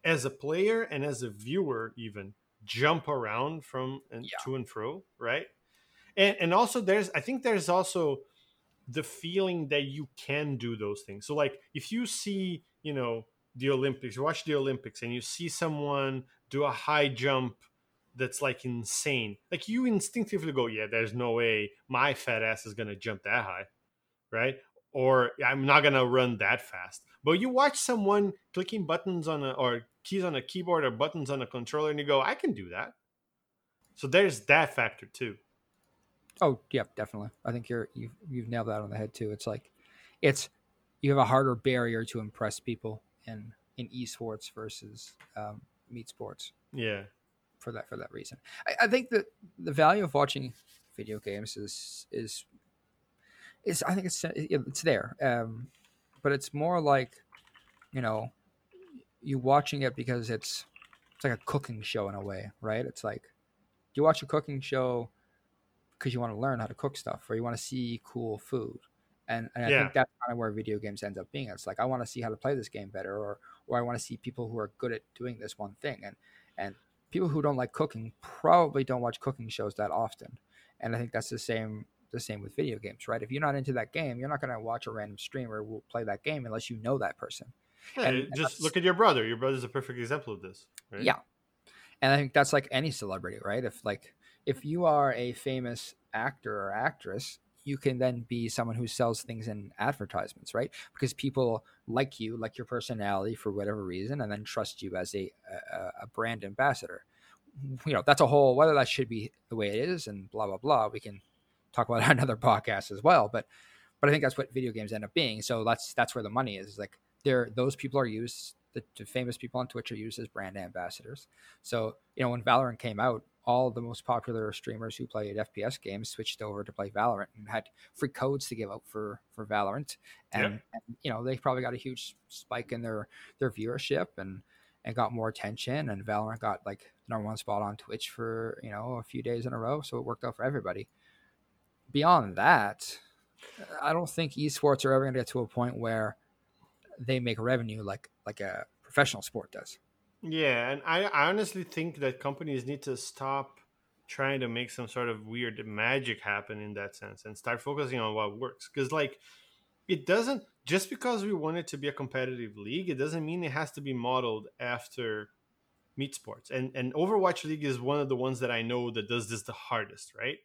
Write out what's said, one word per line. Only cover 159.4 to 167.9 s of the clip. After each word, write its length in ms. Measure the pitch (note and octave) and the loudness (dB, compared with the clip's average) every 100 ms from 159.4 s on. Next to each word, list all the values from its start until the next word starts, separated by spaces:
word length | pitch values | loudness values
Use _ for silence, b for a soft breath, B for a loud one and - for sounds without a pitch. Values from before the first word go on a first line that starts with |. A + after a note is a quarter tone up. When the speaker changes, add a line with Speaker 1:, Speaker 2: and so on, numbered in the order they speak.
| b b b _ - | b b b _ -4
Speaker 1:
it 200 | F3 C3+ | -2 4
doesn't, 380 | A3+ A#3 C4 - _ | 2 4 -2 -6 _
just 240 | - C#3+ - | 0 0 0
because 360 | C4+ B3 A3+ | -4 0 0
we 80 | G3+ | 0
want 240 | F#3 D#3 E3+ | 0 0 -2
it 80 | E3 | -4
to 80 | C#3+ | -4
be 120 | C#3+ | -4
a 40 | |
competitive 640 | C#3+ C3 C3 B2+ B2 A2+ G#2 | -4 -4 -2 -2 -4 -8 -8
league, 320 | G2+ D3+ F#3 | -6 -4 -2
it 60 | |
doesn't 300 | C3+ D3 E3 | -2 0 -2
mean 200 | D3+ F3 | -4 -4
it 60 | E3 | -2
has 200 | C#3 D#3 | -2 -4
to 100 | - | -6
be 100 | C#3 | -4
modeled 560 | B2+ A#2+ B2+ B2 A2 G#2 _ | -2 2 2 2 -2 -8 _
after 720 | B2 A#2+ - - A#2 G#2+ G#2 _ _ _ _ _ _ - | -4 -4 -6 -6 -4 -4 -6 _ _ _ _ _ _ -8
meat 180 | C3+ | -8
sports. 360 | - - G#2+ - | -8 -14 -14 -6
And, 240 | C3 B2+ | -4 -4
and 200 | C3 B2+ | -4 -2
Overwatch 500 | C#3+ F3+ G#3+ F#3 E3+ | 0 4 4 4 2
League 200 | D#3 D#3 | -4 -2
is 140 | D3 B2 | 0 0
one 220 | B2 | 0